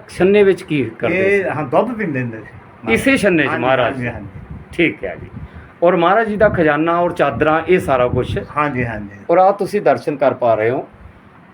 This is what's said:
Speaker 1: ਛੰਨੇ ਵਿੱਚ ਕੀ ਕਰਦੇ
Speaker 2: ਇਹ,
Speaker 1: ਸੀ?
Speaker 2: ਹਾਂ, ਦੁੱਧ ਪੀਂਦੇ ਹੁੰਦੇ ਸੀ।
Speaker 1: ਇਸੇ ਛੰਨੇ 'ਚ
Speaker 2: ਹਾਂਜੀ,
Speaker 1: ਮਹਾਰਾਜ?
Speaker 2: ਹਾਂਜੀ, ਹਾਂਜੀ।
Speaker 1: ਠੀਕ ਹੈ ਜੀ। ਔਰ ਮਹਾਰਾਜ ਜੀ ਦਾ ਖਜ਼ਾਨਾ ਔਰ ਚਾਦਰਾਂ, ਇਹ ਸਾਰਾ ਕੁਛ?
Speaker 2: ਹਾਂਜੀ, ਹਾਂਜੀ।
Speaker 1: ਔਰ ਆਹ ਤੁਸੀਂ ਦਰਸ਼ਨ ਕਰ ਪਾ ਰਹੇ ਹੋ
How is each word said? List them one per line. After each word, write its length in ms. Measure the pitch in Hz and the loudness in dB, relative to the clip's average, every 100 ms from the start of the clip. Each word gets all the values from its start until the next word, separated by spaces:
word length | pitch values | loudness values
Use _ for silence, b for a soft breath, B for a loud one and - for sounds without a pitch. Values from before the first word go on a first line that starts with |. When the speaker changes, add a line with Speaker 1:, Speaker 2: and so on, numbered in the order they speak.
| - | -4
Speaker 1:
ਛੰਨੇ 340 | - 185 208 | 0 4 6
ਵਿੱਚ 200 | 196 180 | 4 2
ਕੀ 220 | - 151 | -2 -2
ਕਰਦੇ 520 | 110 - 117 185 196 202 | -2 -4 -2 0 0 0
Speaker 2:
ਇਹ, 60 | |
Speaker 1:
ਸੀ? 60 | 175 | -2
Speaker 2:
ਹਾਂ, 140 | 139 | -4
ਦੁੱਧ 320 | 139 156 220 | -2 0 0
ਪੀਂਦੇ 280 | 220 190 131 | -4 -6 -4
ਹੁੰਦੇ 160 | 120 107 | -6 -8
ਸੀ। 540 | 104 - - - 117 | -16 -20 -20 -12 -2
Speaker 1:
ਇਸੇ 240 | 226 139 135 | 0 2 2
ਛੰਨੇ 260 | 196 165 | 2 2
'ਚ 40 | 139 | 0
Speaker 2:
ਹਾਂਜੀ, 160 | 156 | 0
Speaker 1:
ਮਹਾਰਾਜ? 300 | 123 131 117 | 0 2 0
Speaker 2:
ਹਾਂਜੀ, 160 | 127 120 | -2 -6
ਹਾਂਜੀ। 180 | 107 98 - - - - | -8 -14 -16 -16 -18 -10
Speaker 1:
ਠੀਕ 320 | - 160 104 | -2 0 -2
ਹੈ 120 | 95 80 | -8 -12
ਜੀ। 100 | - - B B B - | -14 -16 B B B -2
ਔਰ 140 | 170 185 | 2 4
ਮਹਾਰਾਜ 320 | 170 208 220 | 4 2 0
ਜੀ 80 | 202 | 2
ਦਾ 120 | 208 | 2
ਖਜ਼ਾਨਾ 500 | - 156 147 165 170 | 4 2 2 0 0
ਔਰ 140 | 175 | 0
ਚਾਦਰਾਂ, 500 | - 143 131 151 156 160 | 0 -2 0 0 2 2
ਇਹ 100 | 180 | 0
ਸਾਰਾ 300 | 180 131 123 | 2 2 2
ਕੁਛ? 300 | 127 120 - - 147 | 0 -2 -6 -6 -4
Speaker 2:
ਹਾਂਜੀ, 280 | 147 127 | -2 -2
ਹਾਂਜੀ। 400 | 120 107 104 - - | -4 -6 -10 -12 0
Speaker 1:
ਔਰ 80 | 175 | 4
ਆਹ 140 | 190 | 4
ਤੁਸੀਂ 280 | 196 190 202 | 2 -2 0
ਦਰਸ਼ਨ 360 | 156 131 - 147 | 2 2 -2 0
ਕਰ 180 | 139 | 0
ਪਾ 200 | 123 120 | 2 0
ਰਹੇ 160 | 110 110 | 2 0
ਹੋ 180 | 139 - - - - - - - | -2 -6 -16 -20 -20 -20 -20 -20